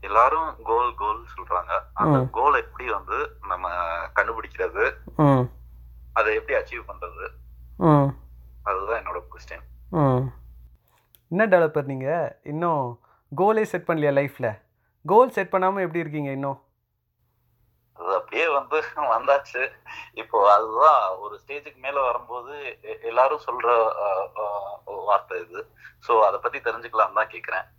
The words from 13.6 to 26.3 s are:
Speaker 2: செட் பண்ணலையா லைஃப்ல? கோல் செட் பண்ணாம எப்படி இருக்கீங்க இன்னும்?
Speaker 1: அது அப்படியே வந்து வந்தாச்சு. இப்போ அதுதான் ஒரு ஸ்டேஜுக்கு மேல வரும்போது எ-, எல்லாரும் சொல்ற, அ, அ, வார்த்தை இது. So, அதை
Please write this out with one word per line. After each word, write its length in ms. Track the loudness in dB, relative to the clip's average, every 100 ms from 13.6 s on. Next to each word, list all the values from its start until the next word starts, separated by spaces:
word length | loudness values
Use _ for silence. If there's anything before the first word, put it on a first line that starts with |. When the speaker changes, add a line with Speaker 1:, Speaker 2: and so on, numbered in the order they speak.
Speaker 2:
செட் 220 | 0 -4 -2
பண்ணலையா 420 | 0 2 2 0
லைஃப்ல? 300 | -2 -6 -6 _ _ _ _ 4
கோல் 240 | 6 6
செட் 220 | 2 -2
பண்ணாம 280 | 2 2 0
எப்படி 180 | -2 -4
இருக்கீங்க 320 | -4 -4 -4
இன்னும்? 320 | -4 -6 -8 _ _ _ _ _ _ _ _ _ _ _ _ _
Speaker 1:
அது 200 | _ -2
அப்படியே 380 | -2 0 -2 0
வந்து 300 | 0 0 -4 -2 -4
வந்தாச்சு. 760 | 0 0 4 2 0 -6 -6 -8 -20 -18 -16
இப்போ 400 | -14 -2 2 6
அதுதான் 640 | 6 4 4 6 6 2 -4
ஒரு 240 | -10 -14 _
ஸ்டேஜுக்கு 300 | -12 -12 -12
மேல 240 | -6 -2
வரும்போது 760 | 0 -2 -6 -14 -12 -14 -14 -14
எ-, 200 | -14 -10
எல்லாரும் 380 | -4 2 2 2 -6
சொல்ற, 400 | -2 2 4 4
அ, 420 | 2 -2 -2 -4 -6
அ, 420 | -6 -6 -8 -14
வார்த்தை 600 | -14 -10 0 0 0 -10 -10
இது. 180 | -14 -14 _ -20 _
So, 280 | 0 4
அதை 120 | 4